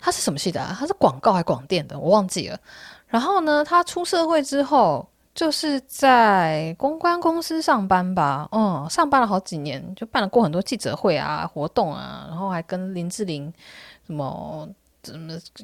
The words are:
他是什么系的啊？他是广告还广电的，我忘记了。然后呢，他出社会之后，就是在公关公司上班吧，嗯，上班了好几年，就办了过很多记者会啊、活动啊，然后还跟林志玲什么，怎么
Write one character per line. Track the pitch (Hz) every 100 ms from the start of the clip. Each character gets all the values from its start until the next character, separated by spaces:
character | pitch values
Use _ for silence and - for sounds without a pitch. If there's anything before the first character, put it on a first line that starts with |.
他 | -
是 | -
什 | -
么 | 139
系 | 190
的 | -
啊？ | 131 190
他 |
是 | 294
广 | 392 208 131
告 | -
还 | 185
广 | 165 127 131
电 | 180 139
的， | 143
我 | 147
忘 | 214 190
记 | 190 101
了。 | - _ - - - _
然 | 233
后 | 285 392
呢， | 311 294
他 | 294 349
出 | 349 359
社 | 349 349 330
会 | 320
之 | 277 277
后， | 277 285 190 135 - _ _
就 | - 320
是 | 294 320 277
在 | - - 269 247 220 196 165 156 160 170
公 | 269 320
关 | 349 349
公 | 339 330
司 | 330 320
上 | 320 254 190
班 | 185 180
吧， | 185 143 139 151
嗯， | 220 214 156 156
上 | - 302
班 | 277
了 | 226
好 | 190
几 | - 160
年， | 147 131 180
就 | 190 226
办 | 262
了 | 196
过 | 240
很 | 190
多 | 170
记 | - 220
者 | - 143
会 | - 147
啊、 | 143 151 165
活 | 156 151
动 | - 175
啊， | 135 131 - 139
然 | 165
后 | 196
还 | 175
跟 | 165 185 185
林 | 185 175
志 | - 196
玲 | 147 143 - - - - - -
什 |
么， | 151 135 - 156 156 156 196 _ _
怎 | - 160
么 | 160 165 - -